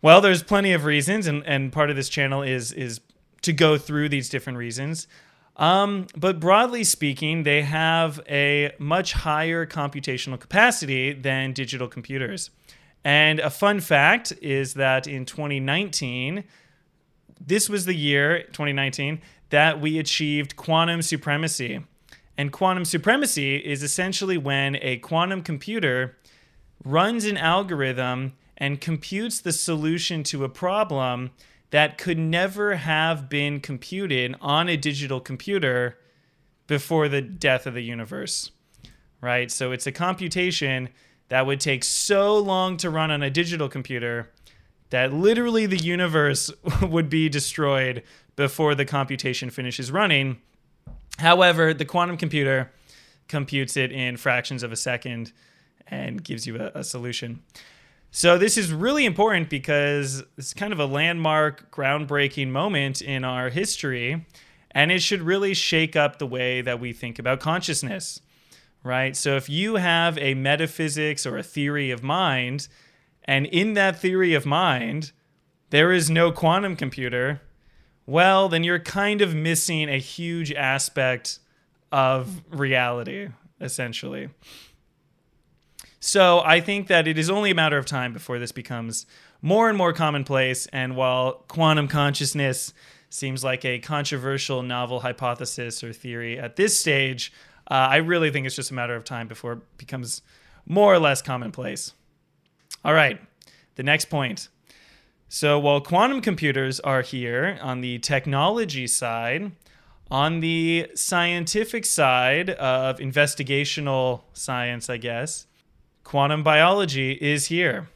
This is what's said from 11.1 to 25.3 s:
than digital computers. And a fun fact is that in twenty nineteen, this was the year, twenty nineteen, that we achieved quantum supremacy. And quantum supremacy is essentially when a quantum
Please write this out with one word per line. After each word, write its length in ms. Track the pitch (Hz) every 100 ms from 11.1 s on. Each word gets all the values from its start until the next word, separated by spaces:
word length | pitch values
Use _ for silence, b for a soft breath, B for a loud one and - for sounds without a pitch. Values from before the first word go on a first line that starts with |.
than 400 | 143 135 131 131
digital 360 | 131 127 131 123
computers. 600 | - 113 135 123 196 - b b b b b
And 340 | 147 147 151 156
a 120 | 151
fun 280 | - 202 202
fact 540 | - 147 147 226 - -
is 320 | 151 135 131
that 320 | 135 135 131 135
in 180 | 139
twenty 360 | 127 - 147 139
nineteen, 840 | 135 156 196 151 131 123 127 185 - b b b b _ _ _ _ _
this 280 | 131 202 208
was 160 | 202
the 100 | 180
year, 500 | 175 147 143 143 170 -
twenty 200 | - 147
nineteen, 500 | 139 139 - 139 160 B B _
that 300 | 147 156 151
we 180 | 151 156
achieved 580 | 151 - 156 147 143 -
quantum 440 | - 160 170 170
supremacy. 840 | 165 151 151 147 160 - 120 - - _ b b b -
And 160 | 143
quantum 320 | - 190 185
supremacy 720 | 165 170 202 262 269 - 139 139
is 280 | - 143
essentially 520 | 147 - 185 185 196 180
when 400 | 139 139 139 139
a 160 | 135 123
quantum 440 | - 160 180